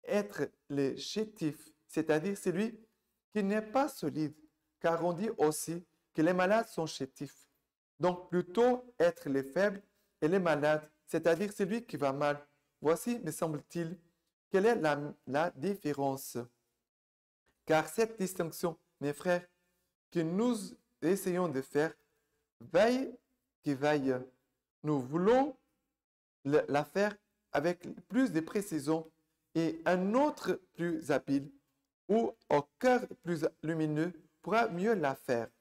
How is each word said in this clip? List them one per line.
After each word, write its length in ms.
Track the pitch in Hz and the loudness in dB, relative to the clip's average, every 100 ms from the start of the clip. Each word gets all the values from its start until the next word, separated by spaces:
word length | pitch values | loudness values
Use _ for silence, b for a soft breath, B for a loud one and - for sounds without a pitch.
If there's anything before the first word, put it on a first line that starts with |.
Être 460 | - 202 208 - 143 _ _ | -2 -4 -2 -6 -6 _ _
le 260 | 143 139 - | -2 -2 -2
chétif, 760 | - 202 214 - 160 - - _ _ | -8 -6 -6 -6 -6 -6 -18 _ _
c'est-à-dire 480 | - 156 156 185 196 | -6 0 0 0 -4
celui 420 | 190 170 226 - - _ _ _ _ | -4 -2 -4 -6 -20 _ _ _ _
qui 100 | 214 | -4
n'est 200 | 196 214 | -2 -2
pas 260 | 214 262 302 | -2 0 -2
solide, 460 | - 156 135 151 - _ _ _ _ | -2 -6 -4 -6 -6 _ _ _ _
car 260 | 165 165 | 0 2
on 80 | 170 | 0
dit 180 | 170 220 220 | -2 -4 2
aussi 480 | 151 151 - 170 - _ _ | 2 2 -6 -8 -10 _ _
que 80 | - | 0
les 100 | 160 | 2
malades 360 | 180 185 220 226 | 2 2 2 0
sont 180 | - 160 | -6 -6
chétifs. 600 | - 131 - 143 - _ _ _ _ _ _ | -6 -8 -8 -14 -14 _ _ _ _ _ _
Donc 300 | 175 180 - | -2 -2 -2
plutôt 640 | 175 180 220 240 247 - _ | -2 0 4 4 4 -4 _
être 280 | 170 170 147 | 2 2 -2
les 140 | 139 | -2
faibles 400 | 135 165 202 196 _ _ _ _ | 0 0 0 -2 _ _ _ _
et 80 | 151 | 2
les 100 | 196 | 2
malades, 500 | 175 147 147 151 151 _ - | 2 2 4 2 -2 _ -4
c'est-à-dire 460 | 165 165 165 202 | 0 2 2 0
celui 320 | - 190 226 | -2 -2 -2
qui 120 | 226 147 | -6 -2
va 160 | 139 | -2
mal. 340 | 139 147 143 - _ _ _ | 0 0 -2 -8 _ _ _
Voici, 380 | 143 165 - 240 | 0 2 0 -4
me 140 | 175 | -6
semble-t-il, 680 | 151 165 151 - 170 165 180 _ _ _ _ _ | -4 -4 -4 -6 -8 -6 -10 _ _ _ _ _
quelle 180 | 190 214 | 2 4
est 100 | 240 | 4
la, 240 | 156 143 147 - - | 2 0 -4 -10 -4
la 240 | 135 170 | 0 0
différence. 880 | 139 170 196 147 139 139 131 - 123 123 _ _ _ _ _ _ _ _ _ _ _ | -2 -6 -4 -4 -2 -2 -2 -8 -10 -10 _ _ _ _ _ _ _ _ _ _ _
Car 240 | - 156 160 | 0 0 2
cette 300 | - 226 226 | -2 -2 -2
distinction, 600 | 190 - 165 - 175 160 _ _ | -6 -4 -6 -4 -6 -6 _ _
mes 120 | 143 | -6
frères, 340 | 147 180 175 180 _ _ _ _ _ _ | -4 0 0 -2 _ _ _ _ _ _
que 80 | 170 | -4
nous 360 | 160 180 247 233 190 - _ _ | -2 0 0 0 -6 -14 _ _
essayons 460 | 156 190 190 175 180 | 0 0 0 -2 0
de 140 | 135 | -2
faire, 300 | 131 143 160 - _ _ _ _ _ _ | -2 0 0 -4 _ _ _ _ _ _
veille 520 | 120 170 220 254 269 - _ _ _ _ | 0 4 4 2 -4 -10 _ _ _ _
qui 100 | 147 | -4
veille, 400 | 135 147 151 135 127 127 _ _ _ _ _ | 0 2 2 2 -2 -4 _ _ _ _ _
nous 160 | 147 147 | -2 -2
voulons 560 | 123 160 185 254 285 269 _ _ _ _ _ _ _ _ | 0 0 4 4 4 -4 _ _ _ _ _ _ _ _
le, 200 | 135 147 - | 2 2 2
la 160 | 143 | -2
faire 320 | 151 190 208 107 _ _ _ | 0 0 -2 -2 _ _ _
avec 380 | 143 156 175 - - - | -2 0 -2 -8 -14 -2
plus 240 | 214 262 | 0 2
de 80 | 160 | 0
précision 720 | 160 214 196 156 135 160 160 _ _ _ _ 160 | -2 -4 -4 -4 0 -2 -2 _ _ _ _ 0
et 240 | 160 160 | 0 0
un 300 | - 185 190 | 0 2 2
autre 460 | 233 302 - - 180 _ | 2 2 0 -4 -4 _
plus 360 | - 170 160 160 | -6 -4 -4 0
habile 400 | 135 - 139 147 - _ _ _ _ - | -2 2 -2 -2 -18 _ _ _ _ 0
ou 220 | 214 226 - _ | 2 2 -6 _
au 120 | 147 - _ | 0 0 _
cœur 280 | 254 247 - - | 2 2 0 -10
plus 240 | 165 170 160 _ | -4 -2 -2 _
lumineux 500 | 156 165 156 151 170 - _ _ | -4 -2 0 0 -2 -4 _ _
pourra 260 | - 214 233 | -2 0 0
mieux 260 | 170 202 | 0 0
la 200 | 214 151 | 2 0
faire. 340 | - - 120 113 _ | -2 -2 -2 -2 _